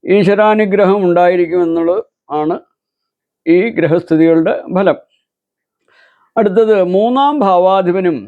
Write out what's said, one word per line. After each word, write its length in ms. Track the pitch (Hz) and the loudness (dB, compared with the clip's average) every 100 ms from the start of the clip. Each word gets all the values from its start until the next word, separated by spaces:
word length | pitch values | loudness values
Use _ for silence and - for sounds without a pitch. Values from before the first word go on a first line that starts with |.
ഈശ്വരാനുഗ്രഹം 960 | - 196 185 202 214 214 214 202 190 202 180 | 0 0 2 2 2 2 0 2 2 2 0
ഉണ്ടായിരിക്കുമെന്നുള്ളത് 960 | 175 180 180 170 180 170 165 165 190 - _ _ 151 | 2 2 0 -2 -2 -2 -2 -2 -4 -6 _ _ -6
ആണ് 160 | 151 180 _ _ _ _ _ _ _ _ - | -4 -6 _ _ _ _ _ _ _ _ 0
ഈ 120 | 175 226 220 | 0 0 -2
ഗ്രഹസ്ഥിതികളുടെ 760 | 160 170 170 160 165 165 165 - - | -2 -2 0 0 2 2 0 -4 -6
ഫലം. 240 | 180 190 143 _ _ _ _ _ _ _ _ _ _ _ _ _ - | -2 -2 -2 _ _ _ _ _ _ _ _ _ _ _ _ _ -2
അടുത്തത് 400 | 208 190 220 208 180 | 0 0 2 2 0
മൂന്നാം 400 | 185 226 254 285 294 | 0 0 0 -2 0
ഭാവാധിപനും 720 | 196 180 185 196 180 185 180 143 | 0 2 2 2 0 -2 -2 -4